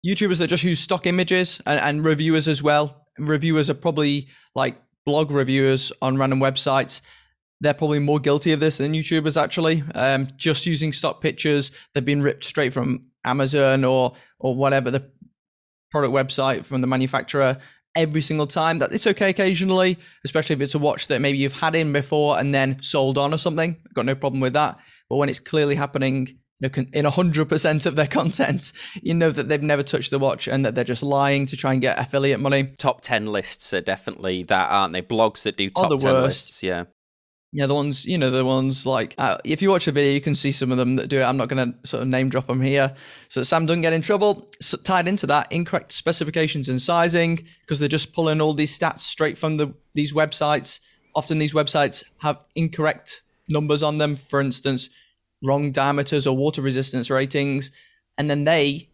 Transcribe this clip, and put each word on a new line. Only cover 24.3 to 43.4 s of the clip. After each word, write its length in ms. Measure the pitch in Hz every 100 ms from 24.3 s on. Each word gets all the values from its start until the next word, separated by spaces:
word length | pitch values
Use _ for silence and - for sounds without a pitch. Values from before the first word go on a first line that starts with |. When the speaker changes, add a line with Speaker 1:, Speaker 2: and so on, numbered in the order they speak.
| 135
Speaker 1:
with 140 | 131
that. 260 | 135 151 - - _ _
But 100 | 127
when 120 | 143
it's 100 | 123
clearly 360 | - 156 147 139
happening, 520 | 139 143 135 135 131
you 80 | - _ _
know, 80 | 135
con-, 200 | 135 127
in 120 | 151 147
a 60 |
hundred 360 | 156 180 156 156
percent 380 | 151 170 151 165
of 100 | 143
their 120 | 147
<laughs> 120 | 302
content, 520 | 165 - - 190 - - - -
you 100 | 175
know 160 | 170 165
that 200 | 147 131
they've 120 | 151
never 220 | 151 147
touched 260 | 139 160 -
the 80 | 139
watch 300 | 135 - -
and 180 | 135 135
that 80 |
they're 100 | 120
just 200 | 120 123
lying 420 | 143 139 139 139 135
to 100 | 139
try 180 | 135
and 80 | 131
get 180 | 127 -
affiliate 400 | - 139 139 123
money. 340 | 139 139 131 -
Speaker 2:
Top 220 | 139 -
ten 260 | - 117 107
lists 440 | 104 - - -
are 100 | 95
definitely 600 | 90 95 - - 95 92
that, 280 | 90 95 92
aren't 220 | 98 95
they? 80 | 90
Blogs 400 | 87 113 110 -
that 140 | 107 -
do 120 | 95 95
Speaker 1:
Are 60 |
Speaker 2:
top 60 | 185
Speaker 1:
the 80 | 143
Speaker 2:
ten 160 | 135
Speaker 1:
worst. 140 | 131 131
Speaker 2:
lists, 360 | 131 - -
yeah. 220 | 92 87 87 _ _ _ _ _ _
Speaker 1:
Yeah, 120 | 147 139
the 100 | 143
ones, 300 | 147 135 -
you 120 | 180
know, 140 | 131
the 140 | 127 127
ones 400 | 131 135 131 -
like, 280 | 127 - -
uh, 200 | 117 92
if 180 | - 156
you 80 | 196
watch 160 | 185 170
a 60 |
video, 220 | 143 143
you 80 | 139
can 140 | 147 139
see 180 | 143
some 180 | 135 131
of 60 | 127
them 180 | 123 131
that 140 | -
do 100 | 139
it. 40 |
I'm 120 | 127 131
not 140 | 123
gonna 240 | 131 123 -
sort 180 | - -
of 60 | 127
name 220 | 127 135
drop 200 | 123 131
'em 120 | 127
here 340 | 131 139 135 135 - - -
so 140 | -